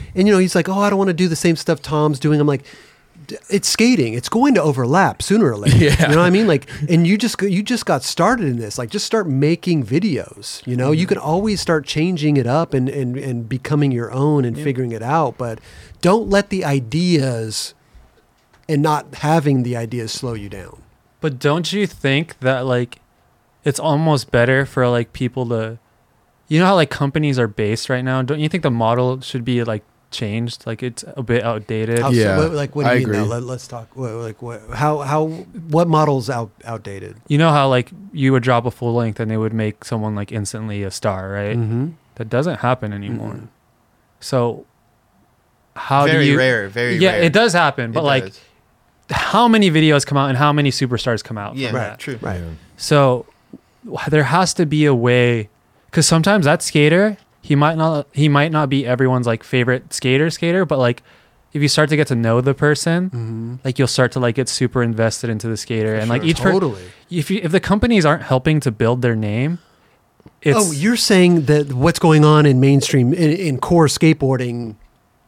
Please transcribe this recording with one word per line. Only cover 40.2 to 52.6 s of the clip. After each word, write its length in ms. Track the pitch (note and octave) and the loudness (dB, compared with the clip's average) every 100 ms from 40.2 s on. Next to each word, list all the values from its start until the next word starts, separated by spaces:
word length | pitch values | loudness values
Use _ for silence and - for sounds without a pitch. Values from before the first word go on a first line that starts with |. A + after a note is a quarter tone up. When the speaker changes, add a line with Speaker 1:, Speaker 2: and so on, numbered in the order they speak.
| G2+ | -8
Speaker 3:
instantly 520 | A2+ G2 A2 A2 G2+ | -8 -8 -8 -8 -8
a 60 | G2 | -8
star, 400 | - A2 F#2+ F#2+ | -4 -4 -4 -6
right? 260 | G2+ G2+ A#2 | -6 -4 -2
Speaker 1:
Mm-hmm. 320 | A2 A2+ D3 E3 _ - | -2 -2 -4 -8 _ -14
Speaker 3:
That 120 | A2+ | -4
doesn't 300 | A#2+ D#3+ C#3 | -2 -2 -4
happen 320 | B2 B2+ G#2+ | -2 -2 -4
anymore. 400 | G2+ G2+ A#2 G#2+ | -10 -8 -8 -10
Speaker 1:
Mm-mm. 140 | G2+ A2 _ _ _ _ _ _ _ | -12 -16 _ _ _ _ _ _ _
Speaker 3:
So 440 | - C3 A#2+ A2+ - _ _ _ _ _ _ _ _ _ _ - | -4 -2 -2 -4 -14 _ _ _ _ _ _ _ _ _ _ -16
how 300 | - C#3 D3 | -2 0 2
Speaker 4:
Very 180 | D#3+ D3 | 2 2
Speaker 3:
do 40 | |
you 80 | C3+ | 2
Speaker 4:
rare, 300 | B2+ A#2+ G2 | 2 0 -4
very 280 | A2 B2 D#3+ | -4 -2 2
Speaker 3:
Yeah, 160 | F#3 | 2
Speaker 4:
rare. 100 | - | 2
Speaker 3:
it 100 | E3 | 2
does 200 | E3+ A#3 | 2 2
happen, 380 | F3 D#3 C3+ A#2 | 2 0 0 -4
but, 80 | A#2 | -2
Speaker 4:
It 40 | |
Speaker 3:
like, 200 | D3 C3+ G2 | 0 0 -2
Speaker 4:
does. 140 | - _ _ _ _ _ _ _ | -14 _ _ _ _ _ _ _
Speaker 3:
how 380 | - - G3+ A#3+ | -6 -2 2 4
many 220 | A3+ G3 | 4 4
videos 360 | D#3 D#3 D3 C3 | 4 4 4 2
come 100 | C#3+ | -2
out 120 | C#3 | 0
and 100 | B2+ | 2
how 140 | D3 | 2
many 180 | D3 C#3+ | 2 0
superstars 520 | - C3 A#2+ - A2 | 0 -2 -2 -2 -4
come 120 | - A2 | -4 -10
out 200 | G#2 B2+ | -10 -8
Speaker 4:
Yeah, 120 | B2+ | -6
Speaker 3:
from 60 | B2 | -4
Speaker 1:
Right, 80 | G#2 | -6
Speaker 3:
that? 100 | A#2 | -10
Speaker 4:
true. 200 | - A#2+ | -12 -10
Speaker 1:
right. 180 | - F#2 | -8 -8
Speaker 2:
Yeah. 60 | E2 D#2+ | -10 -14